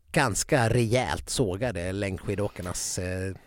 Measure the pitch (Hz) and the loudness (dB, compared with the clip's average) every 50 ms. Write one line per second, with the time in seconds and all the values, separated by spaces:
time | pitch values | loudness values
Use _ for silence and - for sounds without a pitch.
0 | - - - 165 139 117 92 - - - 156 131 117 110 117 123 120 104 120 127 | -16 0 2 2 4 4 2 0 2 2 4 4 4 4 4 4 4 4 2 2
1 | 117 78 76 - - - - - 123 95 90 101 127 123 90 87 85 92 95 101 | 2 0 -2 -4 -4 -4 0 0 2 0 0 -2 -2 -2 -2 -2 -4 -2 -2 -2
2 | 101 98 92 85 - - 101 95 101 104 - - 87 90 85 - - - - 98 | -2 -2 -2 -4 -4 -4 -2 -2 -2 -2 -4 -6 -8 -6 -6 -4 -4 -4 -4 -4
3 | 90 90 92 92 92 95 90 - - | -4 -2 -4 -4 -4 -6 -6 -10 -14